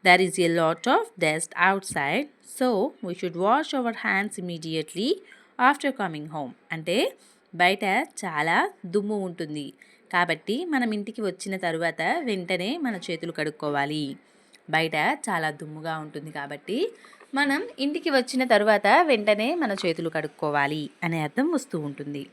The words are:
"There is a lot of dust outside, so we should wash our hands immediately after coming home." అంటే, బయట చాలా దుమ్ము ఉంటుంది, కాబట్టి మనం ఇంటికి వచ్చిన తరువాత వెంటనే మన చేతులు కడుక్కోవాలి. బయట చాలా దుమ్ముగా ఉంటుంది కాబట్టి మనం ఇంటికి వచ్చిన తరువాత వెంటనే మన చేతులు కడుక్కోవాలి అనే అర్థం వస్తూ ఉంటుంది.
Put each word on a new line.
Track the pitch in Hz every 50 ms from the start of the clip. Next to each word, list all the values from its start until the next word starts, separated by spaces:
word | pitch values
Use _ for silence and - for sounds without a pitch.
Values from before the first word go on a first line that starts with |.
| -
"There | 185 180 185 190 175
is | 180 196
a | 175 165 170 170
lot | 165 160 170 165 - 240 285 440
of | 440 - _ 180 175
dust | 156 151 160 156 - - - 175 190
outside, | 196 196 190 - - 160 139 139 165 240 294 - _ _ _ - - -
so | 254 254 240 - 247 302 - _ -
we | 180 180
should | - - 180 165
wash | 165 185 208 247 294 311 - - 269
our | 240 233 214
hands | - - 214 196 190 202 214 - - 180
immediately | 175 170 165 160 160 160 160 151 - - 175 214 285 392 - - - - - - _ _ - 247 262
after | 285 285 - 277
coming | 262 - 202 175 160 151 151
home." | 156 151 151 139 120 - _ _ _
అంటే, | 165 160 156 170 180 233 349 539 - _ - - _ _ _ _ -
బయట | 165 180 180 196 196 220 196 190 240 - - _ - -
చాలా | 180 160 147 147 165 170 226 339 392 - _ -
దుమ్ము | 180 170 208 202 208 214 202
ఉంటుంది, | 190 180 170 160 165 151 151 151 143 139 - _ - _ - _ _ _
కాబట్టి | - 175 175 170 160 156 _ - 214 277 370
మనం | 339 302 262 240 226
ఇంటికి | 214 208 202 226 220 -
వచ్చిన | 214 190 175 190 - 196 190
తరువాత | 190 190 170 160 160 170 165 160 - 160 185 277 349
వెంటనే | 311 247 208 185 175 170 185 170 180 208 294 349
మన | 294 247 214 180 - -
చేతులు | 165 160 - 170
కడుక్కోవాలి. | 160 - 151 151 147 - 156 147 147 143 139 147 151 151 147 135 139 - _ _ _ _ _ _ - _ _ -
బయట | 156 156 165 165 160 151 151 220
చాలా | 302 302 - 226 190 165 160 156
దుమ్ముగా | 151 151 160 151 151 156 156 165 160 160
ఉంటుంది | 151 151 151 151 143 156
కాబట్టి | 151 147 143 143 147 139 _ - 202 269 381 480 - - - - - _ - _ -
మనం | 269 294 269 277 311 427 480 - -
ఇంటికి | 269 285 294 339 - 330
వచ్చిన | 277 262 247 254 - 254 254
తరువాత | 240 226 202 208 220 214 202 - 202 233 320
వెంటనే | 349 311 254 208 208 214 208 202 220 262 339
మన | 359 302 220 196 190 -
చేతులు | 175 160 165 170 165
కడుక్కోవాలి | - 160 147 151 - - - 151 147 143 143 143 156 156 147 - - _ -
అనే | 170 165 160
అర్థం | 151 147 - 240 277 339
వస్తూ | 339 262 - - - 165
ఉంటుంది. | 147 147 139 - 143 143 143 143 139 -